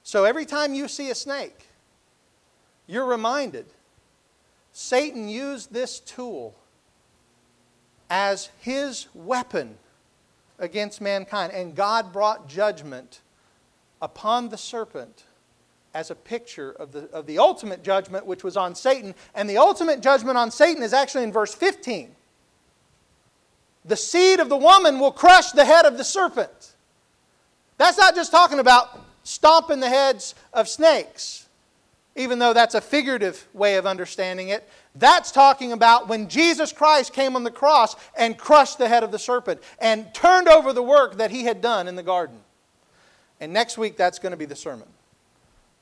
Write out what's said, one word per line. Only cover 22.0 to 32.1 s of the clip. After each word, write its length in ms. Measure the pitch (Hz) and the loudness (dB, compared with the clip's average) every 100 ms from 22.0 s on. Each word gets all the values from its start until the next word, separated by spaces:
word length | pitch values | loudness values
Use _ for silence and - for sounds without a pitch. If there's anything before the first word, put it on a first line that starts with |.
| 117 _ _ _ _ _ _ _ _ _ _ _ _ _ _ _ _ _ | -12 _ _ _ _ _ _ _ _ _ _ _ _ _ _ _ _ _
"The 140 | 170 208 | -8 -8
seed 420 | - 349 370 370 | -2 2 4 2
of 80 | 269 | 0
the 100 | 277 | 2
woman 420 | 311 381 330 269 | 6 6 4 0
will 120 | 277 | -2
crush 400 | - 349 370 - | 4 6 6 6
the 140 | 285 247 | 2 6
head 200 | 330 311 | 6 6
of 120 | 240 | 2
the 60 | |
serpent." 720 | - 392 339 254 185 _ _ _ _ _ _ _ _ _ _ _ _ - | -8 -4 -4 -4 -8 _ _ _ _ _ _ _ _ _ _ _ _ 0
That's 200 | 339 359 | 2 6
not 180 | 381 349 | 4 4
just 160 | 330 | 2
talking 280 | 320 349 285 | 4 4 4
about 400 | 247 247 240 - - _ | 6 6 4 -8 -20 _
stomping 560 | - - 302 330 320 277 | -16 2 6 6 4 -4
the 100 | 254 | 0
heads 440 | 269 269 208 - - _ | 2 2 0 -8 -20 _
of 160 | 233 - | -4 -4
snakes, 800 | - 320 254 156 - - - _ _ _ _ _ _ _ | 2 2 2 -2 -14 -16 -18 _ _ _ _ _ _ _